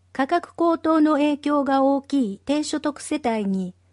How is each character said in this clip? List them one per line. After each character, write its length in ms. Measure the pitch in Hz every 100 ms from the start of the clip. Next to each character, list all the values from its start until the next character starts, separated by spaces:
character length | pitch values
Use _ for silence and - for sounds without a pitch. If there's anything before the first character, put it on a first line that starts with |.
| _
価 120 | - 277
格 280 | 349 -
高 240 | - 339 330
騰 240 | 320 320
の 140 | 302 294
影 200 | 294 294
響 260 | 294 294
が 200 | 277 269
大 180 | 269 277
き 320 | 269 277 220 196
い 40 |
低 220 | - 294
所 160 | 302 302
得 180 | 302 285
世 140 | - 302
帯 280 | 262 220
に、 300 | 196 190 185 - _